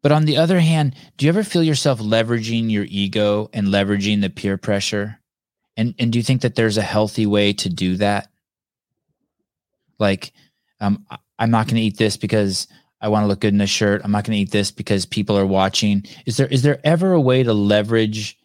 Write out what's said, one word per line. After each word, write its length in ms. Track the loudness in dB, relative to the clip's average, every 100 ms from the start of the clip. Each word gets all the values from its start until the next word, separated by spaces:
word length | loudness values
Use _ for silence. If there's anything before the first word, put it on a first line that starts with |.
But 100 | 2
on 140 | 2 2
the 100 | 2
other 240 | 2 4
hand, 340 | 4 2 0 -4 -20 -2
do 80 |
you 60 | 0
ever 120 | 0
feel 200 | 0 0
yourself 360 | 0 2 0 -2
leveraging 720 | 0 0 0 -2 -2 -2 0
your 140 | -2 -2
ego 600 | -4 -2 0 0 0 -4
and 160 | -4 0
leveraging 520 | 0 0 0 0 0
the 100 | -2
peer 280 | -4 -4 -4
pressure? 600 | -2 -2 -2 -6 -6 -10 _ _ _ _ _ -4
And, 180 | -4 -2
and 140 | -2
do 60 | 0
you 40 |
think 200 | 0 0
that 120 | 0
there's 220 | 0 0 0
a 60 |
healthy 440 | -2 -2 -2 0 0
way 260 | 2 2
to 140 | 0 -4
do 280 | -2 -2 0
that? 320 | -2 -2 -8 _ _ _ _ _ _ _ _ _ _ _ _ _ _ _ _ _
Like, 340 | -2 -2 -6 _ _ _ _ _
um, 260 | -2 -2 -4
"I, 80 | -20 _ -4
I'm 120 | 0
not 180 | 0 2
gonna 120 | 0
eat 160 | -2 0
this 200 | 0 0
because 520 | -2 0 0 -2 -8 _ _ _
I 80 | -2
wanna 180 | 0 0
look 120 | 0
good 140 | 0
in 40 | 2
this 120 | 0
shirt. 320 | 0 0 0
I'm 60 | -2
not 140 | -2
gonna 120 | -2 -2
eat 120 | 0
this 200 | -2 -2
because 360 | -8 -2 -2 -2
people 320 | -6 0 0
are 80 | 2
watching." 580 | 2 2 0 0 0 -4 -12 -6
Is 100 | -2
there, 120 | 0
is 140 | 2
there 180 | 2 0
ever 280 | 0 2 2
a 80 | 2
way 220 | 4 2
to 120 | 2
leverage 840 | 2 4 2 2 0 0 -2 -10 -14